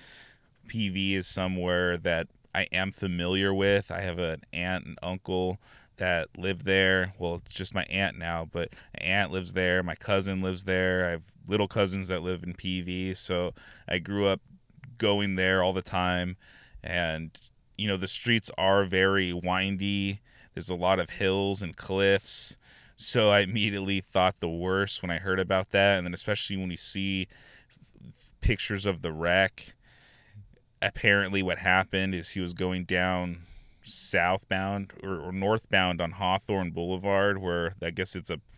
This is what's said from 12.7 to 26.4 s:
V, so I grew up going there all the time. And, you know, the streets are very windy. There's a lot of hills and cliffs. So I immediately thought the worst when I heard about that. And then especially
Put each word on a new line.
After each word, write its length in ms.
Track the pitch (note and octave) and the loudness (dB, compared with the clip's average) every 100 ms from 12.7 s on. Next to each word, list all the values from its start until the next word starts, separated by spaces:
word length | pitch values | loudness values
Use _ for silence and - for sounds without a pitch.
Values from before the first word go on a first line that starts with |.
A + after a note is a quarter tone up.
| F#2 | -4
V, 340 | F2+ F2+ F#2 F2+ | -4 -4 -4 -4
so 400 | - F2+ F2 - - - - | -2 -2 -2 -6 -18 -14 -4
I 80 | F#2 | -4
grew 300 | E2+ G2+ G2 | -2 2 2
up 140 | F#2+ - - _ - - - | 2 -4 -20 _ -20 -16 -2
going 360 | G#2+ G2+ G2+ F#2 | 2 2 2 2
there 260 | F#2 F#2+ | 4 4
all 120 | F2+ | 4
the 80 | F#2 | 0
time. 520 | - F#2 F2+ F2+ F2+ F#2 - - - - | -2 0 0 0 -2 -6 -14 -20 -20 -14
And, 560 | D#2+ F2 E2 D#2+ D#2+ - - _ _ - | -6 -2 -2 -4 -8 -14 -20 _ _ -6
you 100 | G#2 | -2
know, 100 | F#2+ | -2
the 100 | F#2 | -2
streets 420 | - A#2+ A#2 - - | -2 0 0 0 0
are 260 | F#2+ G2 | 4 4
very 480 | F#2+ F#2+ F#2+ G2 F2+ | 4 4 4 4 0
windy. 880 | F2 F2+ F#2 F#2+ F#2+ G2+ G2+ G2 G2 _ - - - | -2 0 0 0 -2 -2 -2 -2 -4 _ -20 -16 -10
There's 140 | F2 | -6
a 60 | F2 | 0
lot 240 | F2+ F#2 | 2 2
of 120 | E2+ | 0
hills 500 | - F#2+ G2 G2 G2 | 0 0 2 0 -2
and 160 | F2 - | -6 -10
cliffs. 800 | - F#2+ G2 G2 - - - - - - - - | -4 2 4 4 2 -4 -4 -8 -18 -20 -18 -6
So 340 | - B2 G#2+ | 0 4 6
I 120 | G2+ | 6
immediately 600 | F#2+ A2 G#2 G2+ G2 G2 | 4 0 0 0 -2 -2
thought 380 | - F#2+ F#2 - | 0 2 2 2
the 100 | E2+ | -4
worst 540 | E2+ F#2 F#2+ G2 - | -2 0 0 0 -2
when 80 | F#2 | -4
I 80 | D#2+ | -4
heard 200 | F#2+ F#2 | -2 0
about 300 | F#2 F#2+ F#2+ | 2 0 2
that. 300 | G2 G2+ G2 | 4 6 4
And 80 | F2 | 0
then 80 | F2+ | -6
especially 420 | - G2+ | -4 -4